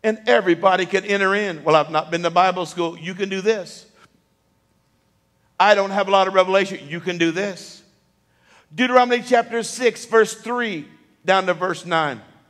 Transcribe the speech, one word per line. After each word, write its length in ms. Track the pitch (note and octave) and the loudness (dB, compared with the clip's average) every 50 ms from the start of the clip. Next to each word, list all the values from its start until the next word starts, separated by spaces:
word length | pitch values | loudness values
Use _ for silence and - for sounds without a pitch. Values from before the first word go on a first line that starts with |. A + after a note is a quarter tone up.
And 200 | - A3 A3 A3 - | -2 -2 -4 -2 0
everybody 580 | B3 A#3+ A#3+ F#3+ F3+ E3+ D#3 G3 F#3+ F#3 F3+ F#3 | 0 0 2 2 2 0 2 4 2 2 2 0
can 180 | - F#3+ F#3+ G3 | 0 -2 -4 -2
enter 320 | G#3 G3+ G3+ G3 F#3+ G3 | 0 -2 0 0 0 0
in. 280 | G3+ G#3+ G3 E3+ D3+ D3 | 0 -2 -4 -6 -6 0
"Well, 120 | D#3+ D3+ | 2 4
I've 160 | D#3 D3 D3+ | 4 2 2
not 180 | D#3+ D3+ D3+ D#3+ | -2 -4 -2 -2
been 140 | E3+ E3+ E3+ | -6 -2 -2
to 60 | E3+ | 0
Bible 360 | E3 F3 F#3 F#3+ F3+ F#3 F3 | 2 2 2 2 2 -2 -6
school." 320 | D#3 - F3+ E3+ E3 E3+ | -8 -6 -6 -6 -6 -6
You 160 | - D3 F3 F#3+ | -8 -12 -12 -6
can 140 | F3+ F#3+ | -6 -6
do 140 | G3 F#3+ F#3+ | -4 -4 -2
this. 440 | F#3 G#3+ A3 G#3 F3 D#3 - - - _ _ _ - _ _ _ _ _ _ _ _ _ _ _ _ _ _ _ _ _ _ _ _ _ _ _ _ _ _ _ _ _ _ _ | 0 -2 -2 -2 -4 -12 -16 -20 -20 _ _ _ -20 _ _ _ _ _ _ _ _ _ _ _ _ _ _ _ _ _ _ _ _ _ _ _ _ _ _ _ _ _ _ _
"I 160 | F#3 G#3 G#3 | 4 4 4
don't 160 | G3+ G3 G3 | 4 2 -2
have 160 | G3 G3+ G3 | -2 -4 0
a 40 | F#3+ | 2
lot 180 | G3 G3 F#3+ F#3+ | 2 2 2 4
of 40 | F#3+ | 2
revelation." 540 | F#3+ F#3 F#3 F#3+ G3 G3+ G3 G3 - - | 2 2 4 2 0 0 0 -6 -12 -12
You 140 | C#3+ D#3 F3 | -12 -12 -8
can 160 | - F#3 F3+ | -6 -8 -2
do 140 | E3+ E3 E3 | 0 -2 -2
this. 520 | D#3 F3+ G3+ G3+ F#3 - - - - - _ _ _ _ _ _ _ _ _ _ _ _ _ _ _ _ _ _ D3+ | 0 -2 -6 -6 -8 -12 -16 -20 -20 -20 _ _ _ _ _ _ _ _ _ _ _ _ _ _ _ _ _ _ -4
Deuteronomy 480 | D#3 B3+ B3 B3 B3+ B3 A#3+ A#3+ A#3+ | -2 -2 4 6 4 4 4 2 -2
chapter 400 | - B3 B3 A#3 A3+ A#3 A3 A#3 | 0 2 2 2 2 0 -4 -6
six, 440 | A3 - - - B3+ A#3 - - - | -6 -6 -6 0 0 0 0 -2 -10
verse 280 | - A3 A3+ A3 - - | 2 4 4 4 4 0
three 520 | - - A3+ A#3+ B3 A#3+ A3 F#3+ D#3 B2 - - _ _ _ _ _ _ | -12 -8 -6 -4 -4 -4 -4 -6 -8 -12 -14 -20 _ _ _ _ _ _
down 220 | F#3 F#3+ G3 F#3 | 0 0 2 2
to 60 | F3+ F3+ | 0 -2
verse 320 | D#3+ F#3 F#3 E3 D#3 - | -2 -2 -4 -4 -6 -6
nine. 360 | F3 F3 E3 D#3 D3 B2+ G#2+ G#2 _ _ _ _ _ | -2 -2 0 0 -2 -4 -8 -12 _ _ _ _ _